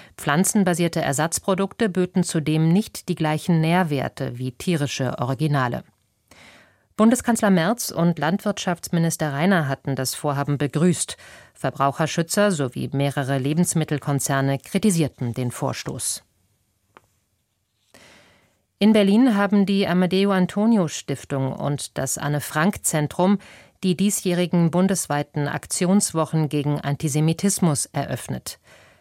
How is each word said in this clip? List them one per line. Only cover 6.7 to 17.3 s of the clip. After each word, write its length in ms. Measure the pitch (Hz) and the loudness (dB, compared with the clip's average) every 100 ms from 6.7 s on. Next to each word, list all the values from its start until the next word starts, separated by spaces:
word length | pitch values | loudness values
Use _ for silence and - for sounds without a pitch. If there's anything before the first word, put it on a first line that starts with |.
| _ _ - | _ _ 2
Bundeskanzler 500 | 220 254 - 226 214 | 4 4 2 0 4
Merz 420 | 190 165 233 - | 4 2 -2 -4
und 280 | - 170 165 | 0 0 2
Landwirtschaftsminister 1120 | 147 196 208 202 - 175 - 170 165 - 156 | 0 -2 -2 -4 -4 -6 -2 0 0 0 -4
Reiner 360 | 139 175 185 143 | 0 2 2 2
hatten 280 | 139 - 135 | -4 -4 -4
das 180 | 131 | -4
Vorhaben 440 | - 151 139 143 143 | -4 -4 -2 -2 -2
begrüßt. 580 | 143 147 180 170 - - - - - | -2 2 2 2 -4 -10 -18 -20 -20
Verbraucherschützer 960 | _ 135 - 139 139 156 - 165 - 208 | _ -6 0 -2 0 -2 -2 -2 0 2
sowie 380 | 170 131 135 127 | 2 -4 -4 -6
mehrere 460 | 139 139 139 131 139 | 0 0 0 -2 -2
Lebensmittelkonzerne 1200 | 131 156 175 165 156 139 - 143 - 139 135 139 | 0 0 2 0 0 -2 -2 -2 0 0 0 -2
kritisierten 720 | - 196 220 170 151 - 120 | -4 -2 2 2 0 -2 -6
den 180 | 117 123 | -4 -4
Vorstoß. 720 | - 135 117 - 135 - - - _ _ _ _ _ _ - _ _ _ | -4 -6 -6 -8 -8 -6 -8 -12 _ _ _ _ _ _ -20 _ _ _